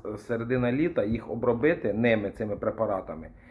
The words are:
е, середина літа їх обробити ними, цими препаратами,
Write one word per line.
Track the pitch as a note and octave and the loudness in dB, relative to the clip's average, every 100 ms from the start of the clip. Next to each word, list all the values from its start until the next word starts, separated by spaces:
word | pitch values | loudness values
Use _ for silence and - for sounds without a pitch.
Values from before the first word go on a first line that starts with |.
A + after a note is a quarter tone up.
| - | -10
е, | G#2+ | -10
середина | - B2+ A#2 B2+ B2 | -4 -4 0 0 2
літа | C3 E3 D3 | 2 0 0
їх | G#2 A2+ - | 0 -2 -4
обробити | A#2 A#2+ A#2 D3 E3+ G#2+ | -2 0 4 4 2 0
ними, | G#2 A#2+ A2 G2 | 2 4 4 2
цими | - G#2+ G2 | -4 -6 -2
препаратами, | A2 G#2 G#2+ F#2+ F2+ D#2+ D#2+ - - | -2 0 0 -2 -4 -10 -12 -18 -20